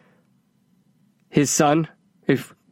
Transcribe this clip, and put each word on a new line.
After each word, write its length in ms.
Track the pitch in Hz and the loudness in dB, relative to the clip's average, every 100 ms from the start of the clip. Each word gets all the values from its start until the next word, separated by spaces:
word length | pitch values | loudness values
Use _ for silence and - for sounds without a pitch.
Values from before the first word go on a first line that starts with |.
| _ _ _ _ _ _ _ _ _ _ _ _ _ | _ _ _ _ _ _ _ _ _ _ _ _ _
his 220 | - 135 | -2 0
son. 360 | - 151 156 160 _ _ _ - | 0 2 0 -2 _ _ _ -4
If 280 | 139 - _ _ | -4 -4 _ _